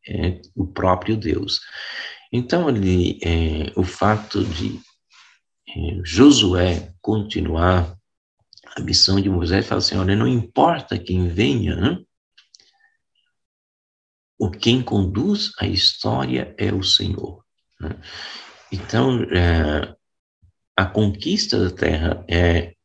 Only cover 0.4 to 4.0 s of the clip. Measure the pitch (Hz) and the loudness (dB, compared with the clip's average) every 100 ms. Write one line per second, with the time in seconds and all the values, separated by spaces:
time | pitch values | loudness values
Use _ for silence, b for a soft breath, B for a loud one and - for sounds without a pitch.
0.4 | - - 92 - 98 92 - 110 85 - | -12 -6 -6 0 0 0 -2 -4 -2 -4
1.4 | 98 - B B B B B B B 120 | -4 -6 B B B B B B B -6
2.4 | 123 170 160 113 95 92 90 - 90 82 | -2 0 0 2 2 2 2 0 0 0
3.4 | 80 78 76 - 90 - | 0 -2 -4 -2 -4 0